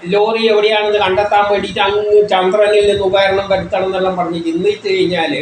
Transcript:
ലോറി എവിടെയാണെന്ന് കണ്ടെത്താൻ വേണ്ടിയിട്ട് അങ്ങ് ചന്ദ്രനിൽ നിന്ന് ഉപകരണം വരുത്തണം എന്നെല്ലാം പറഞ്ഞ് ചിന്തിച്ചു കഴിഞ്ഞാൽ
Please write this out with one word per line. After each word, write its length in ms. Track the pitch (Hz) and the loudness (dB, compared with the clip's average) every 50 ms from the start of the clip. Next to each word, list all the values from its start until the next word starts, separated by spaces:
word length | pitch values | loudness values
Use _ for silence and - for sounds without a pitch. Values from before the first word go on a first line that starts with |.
| - 175 190 | -4 -2 0
ലോറി 300 | 208 208 220 226 226 220 226 | 0 2 2 0 0 0 2
എവിടെയാണെന്ന് 520 | 214 208 208 214 220 214 208 208 208 208 | 2 2 2 2 2 0 0 0 0 0
കണ്ടെത്താൻ 440 | 202 185 185 196 208 208 208 208 202 208 | 0 0 0 0 0 2 2 2 2 2
വേണ്ടിയിട്ട് 300 | 202 196 190 - - 220 202 196 | 0 -2 -2 -6 -4 -2 -2 0
അങ്ങ് 280 | 202 208 214 208 208 208 208 - | 0 -2 0 2 4 2 4 4
ചന്ദ്രനിൽ 540 | 196 185 185 185 190 214 208 202 208 208 202 208 | 2 0 2 2 2 2 2 4 4 2 2 2
നിന്ന് 160 | 202 196 202 | 0 0 0
ഉപകരണം 420 | 190 190 196 196 190 190 196 196 196 | 0 2 2 2 2 2 -2 0 -2
വരുത്തണം 380 | 190 185 175 175 - 185 190 190 | -2 -2 -2 -4 -4 -4 -2 -2
എന്നെല്ലാം 260 | 185 185 185 190 185 175 | -2 -2 -2 -2 -2 -4
പറഞ്ഞ് 220 | 175 165 170 170 170 | -4 -4 -4 -6 -4
ചിന്തിച്ചു 440 | 165 160 170 190 208 208 - - 202 | -4 -4 -2 0 -2 -2 -2 -4 -4
കഴിഞ്ഞാൽ 460 | 190 185 185 175 180 170 160 156 143 127 | -2 0 0 0 0 -2 -2 -4 -4 -6